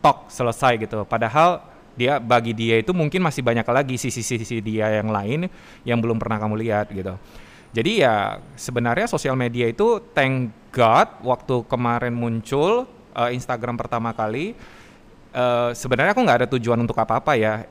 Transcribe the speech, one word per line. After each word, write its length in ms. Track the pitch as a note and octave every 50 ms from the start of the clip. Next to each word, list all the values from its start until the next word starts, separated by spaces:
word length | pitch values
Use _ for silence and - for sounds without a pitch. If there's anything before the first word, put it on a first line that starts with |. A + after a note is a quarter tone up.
| -
tok, 240 | D3 C#3 - -
selesai," 480 | - - - B2+ A#2 A2+ - C#3 B2+ A#2+
gitu. 320 | A2 A2 G2+ A#2 G#2+ G2
Padahal 560 | - A#2+ A2+ A#2 A2 A2+ D3+ E3 F3+ F3 - - - - - - - -
dia, 240 | B2 B2 C3 D3 C3+
bagi 320 | A#2 A2+ B2 A#2+ A2+ A#2
dia 320 | A2+ A2 A#2 A2+ A2+ A2+ A2
itu 80 | -
mungkin 320 | F3+ F3+ D#3 D3 D#3 F#3 F3+
masih 160 | D#3+ C3+ -
banyak 240 | B2+ B2 A#2 A#2 A2
lagi 320 | - A#2+ C3+ C#3+ C3 B2+
sisi-sisi 640 | A#2 - C3 - A#2+ A2 - B2+ A2 A2+ - A#2+ A2+
dia 320 | G#2 A2 G#2+ G#2+ G#2+ A2
yang 160 | G#2+ G#2+ G#2
lain 400 | A2 G#2+ G2+ G2+ G#2 C3+ D#3+ F3+ F3+ - - - - - - -
yang 160 | A#2 A#2+ A#2 A2+
belum 160 | A#2 A2+ A2+
pernah 160 | - G#2+ A2
kamu 240 | G#2 G#2+ G#2+ G#2+ A2
lihat 320 | A2+ A2+ G#2+ G#2 G#2 -
gitu. 240 | G2+ F#2+ F#2 G2 F2+ F#2 - - - - - - - - - -
Jadi 320 | - A#2 - F#3 A3+ G#3 D3
ya, 400 | A#2+ A2 G#2 G2 G#2 G#2 G2+ - - - -
sebenarnya 480 | - - B2 A#2+ A#2+ A#2 A#2+ - E3
sosial 320 | - - D3+ - C#3 C3 C3
media 320 | B2 A#2+ A#2 A#2+ A#2+ A2+
itu, 320 | A2+ - G#3 A#3 A#3 G3+ - -
thank 400 | - D3+ C3+ C3 C3+ C3 B2+ A2 - - - - -
God, 320 | C3 A#2+ A2 A2+ D3+ A3 - - - B2
waktu 400 | B2 B2 - - - C3 B2 A2+ -
kemarin 400 | C3+ A#2+ B2 A#2+ A#2 A#2 B2 B2
muncul, 720 | A#2+ A#2+ A#2 A#2 A2+ A2+ G#2+ - C#3 C#3 D3+ F#3 A3+ A#3+ B3+ - - - - - -
eh, 160 | - A#2+ B2
Instagram 480 | B2 B2+ B2 - B2+ A2+ A#2 A#2+ A#2+ A#2
pertama 320 | A2+ A2 B2 A#2 A2+ A2+
kali, 400 | A2 - A2 G#2+ A2 C3+ E3+ G#3+ A#3+ - - - - - - - - - - - - - - -
eh, 380 | - B2 B2 B2 B2 A#2+ A#2+ A#2+
sebenarnya 400 | A#2+ - - B2+ B2+ A#2 D3 F#3
aku 160 | G#3 A3+ B3
nggak 120 | E3 A#2+ A#2+ B2+
ada 40 | - C3+ B2+
tujuan 240 | A2+ A#2 A#2 A#2 A#2+
untuk 160 | A#2 A#2 -
apa-apa 400 | A2+ - A2+ C3 - D3+ D3 A#2
ya. 240 | G#2+ A2 G#2+ A2 A2 -